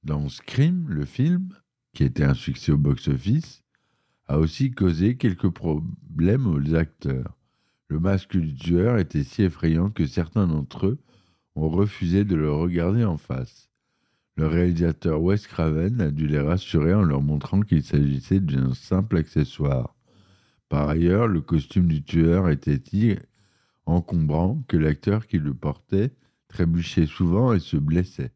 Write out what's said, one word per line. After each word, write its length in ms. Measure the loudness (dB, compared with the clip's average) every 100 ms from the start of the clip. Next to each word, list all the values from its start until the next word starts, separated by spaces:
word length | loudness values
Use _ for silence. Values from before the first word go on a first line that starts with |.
Dans 260 | -4 -4 -4
Scream, 580 | -8 -6 2 2 2 -2
le 160 | -4
film, 460 | -6 -2 0 0 -4 -12 _ _ _
qui 140 | -2 0
était 180 | 2
un 100 | 0
succès 380 | 0 -2 -6 0
au 60 | 2
box-office, 840 | 2 0 -2 -2 0 -2 -2 -18 _ _ _ _ _ _ -4
a 120 | 0
aussi 320 | 0 0 -4
causé 460 | 2 0 2 0 2
quelques 320 | -2 0 -2
problèmes 960 | -2 -2 -2 -4 -10 -10 0 2 2 0
aux 280 | 0 0 0
acteurs. 640 | 0 _ -6 -6 -8 -14 _ _ _ _ _
Le 100 | -2
masque 380 | 0 0 -2 -2
du 180 | -2 -6
tueur 420 | 0 2 2 0
était 260 | 0 -2 -4
si 180 | 0
effrayant 460 | -2 0 0 2 0
que 160 | -2 -2
certains 420 | -2 -2 0 0
d'entre 400 | 0 -4 -4 -2
eux 100 | -2 _ _ _ _ _ -4
ont 140 | -2
refusé 540 | 0 0 -2 0 0
de 120 | 2 0
le 160 | 0
regarder 520 | 0 0 0 0 0
en 140 | 0 -2
face. 520 | -6 -8 -8 -14 _ _ _ _ _ _ _ -2
Le 120 | 0
réalisateur 720 | 2 2 2 0 0 -2 0
Wes 240 | 0 0 -2
Craven 560 | -2 -2 0 -2 0
a 80 | -2
dû 160 | -2 -2
les 140 | 0
rassurer 560 | 0 -2 0 0 2 2
en 80 |
leur 180 | 2 0
montrant 400 | 0 -2 -2 -2
qu'il 220 | 2 0
s'agissait 560 | 2 0 2 0 0 0
d'un 340 | 0 0 -2
simple 440 | -4 -2 -2 0 -2
accessoire. 800 | 0 -2 -2 -2 -2 -2 -4 _ _ _ _ _ _ _ _
Par 200 | -2 0
ailleurs, 380 | 2 2 2 2
le 140 | 0
costume 460 | 0 -2 0 2 2
du 140 | 2
tueur 480 | 0 2 4 4 2
était 320 | 0 0 -2
si 320 | -2 0 0 0 -8 _ _ _ _ _ -2
encombrant 760 | 0 0 -2 0 2 0 -2 -2
que 100 | 0
l'acteur 500 | 2 0 -2 -2 -2
qui 100 | -4
le 160 | -4
portait 600 | -4 -6 -8 _ -2 -2 _ _ _ _
trébuchait 580 | -2 0 0 -2 0 0
souvent 480 | 0 0 2 2
et 60 | 0
se 180 | 0 -4
blessait. 560 | 0 0 -2 -6 -12